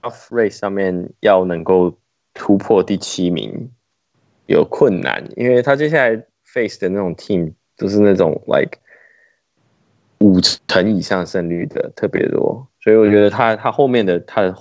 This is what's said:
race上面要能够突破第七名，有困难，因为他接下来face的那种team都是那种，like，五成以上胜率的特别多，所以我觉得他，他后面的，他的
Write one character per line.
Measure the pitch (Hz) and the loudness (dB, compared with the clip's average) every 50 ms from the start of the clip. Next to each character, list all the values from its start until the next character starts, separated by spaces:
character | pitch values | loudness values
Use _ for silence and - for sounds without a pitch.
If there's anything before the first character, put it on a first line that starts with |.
| - 120 117 - - - | -14 -16 -16 -16 -18 -8
race | 120 120 113 101 95 - | -2 0 0 0 -2 -4
上 | - 101 | -8 -6
面 | 98 98 98 95 90 90 90 - - _ | -4 -2 -2 -2 -2 -4 -6 -10 -10 _
要 | - 107 98 92 92 | 2 2 4 4 2
能 | 92 87 82 82 | 0 -4 -6 -2
够 | - 92 92 90 87 85 _ _ _ _ _ _ _ - | 2 2 2 2 2 -2 _ _ _ _ _ _ _ -18
突 | - - - 104 98 | -10 0 0 0 0
破 | 95 - 113 98 90 | 2 2 2 2 2
第 | - 101 90 | 0 -4 -6
七 | - - - - 90 87 | -6 -10 -8 -4 -4 -4
名， | 87 80 53 53 - - 113 127 - _ _ _ _ _ _ _ _ _ _ _ _ _ _ - | -4 -4 -6 -10 -12 -12 -14 -14 -18 _ _ _ _ _ _ _ _ _ _ _ _ _ _ -2
有 | - 76 - | 0 0 0
困 | - - - 151 127 98 87 | 0 0 2 2 2 2 0
难， | - 64 50 - - - - | -4 -4 -6 -6 -8 -12 -8
因 | - 120 123 | -4 -2 2
为 | 127 123 | 2 2
他 | 123 143 139 | 2 2 0
接 | 139 151 151 | 0 0 0
下 | 160 151 | 0 0
来 | 131 117 113 110 - _ _ _ _ | 0 0 0 -2 -6 _ _ _ _
face | _ - 131 117 101 - - | _ -6 -4 -4 -4 -6 -6
的 | - 90 | -6 -4
那 | 92 101 | -2 -2
种 | 101 90 82 | -4 -4 -6
team | - - - 107 90 85 78 78 _ _ _ _ - | -8 -6 -4 -2 -2 -2 -4 -8 _ _ _ _ -8
都 | - 95 | -6 -2
是 | 98 104 | 2 4
那 | 104 101 98 | 4 4 4
种， | 92 92 80 78 - - - | 4 2 0 -2 -4 -6 -2
like， | - 71 69 - - _ _ _ _ _ _ _ _ _ _ _ _ _ _ _ _ _ _ _ _ _ _ _ _ _ _ _ _ - | 0 0 0 -2 -6 _ _ _ _ _ _ _ _ _ _ _ _ _ _ _ _ _ _ _ _ _ _ _ _ _ _ _ _ 2
五 | 107 104 95 92 90 - - - _ - | 2 4 4 4 2 0 -2 -4 _ -4
成 | - 95 90 107 107 | 0 0 0 0 0
以 | 95 | -2
上 | 85 - 101 92 87 | -2 -4 -4 -4 -4
胜 | 90 - 95 85 85 | -4 -4 -4 -4 -4
率 | 85 85 87 | -4 -4 -6
的 | - - - - - - | -6 -6 -6 -8 -8 -8
特 | - - 98 | -6 -6 -4
别 | - - - - | -2 -2 -2 -2
多， | - - - - - - 135 _ _ _ | -2 -2 -2 -2 -4 -6 -12 _ _ _
所 | - 110 110 | 0 4 4
以 | |
我 | 110 110 104 | 6 6 6
觉 | 104 104 | 6 6
得 | 104 104 | 4 4
他， | 101 107 123 113 110 | 2 2 0 0 0
他 | 104 - 131 | 0 -2 -4
后 | - - 143 135 | 0 0 0 2
面 | 123 120 107 | 2 0 0
的， | 95 87 87 | 0 0 -2
他 | 85 - - 113 | -4 -6 -2 -2
的 | 101 92 92 - | -2 -2 -2 -6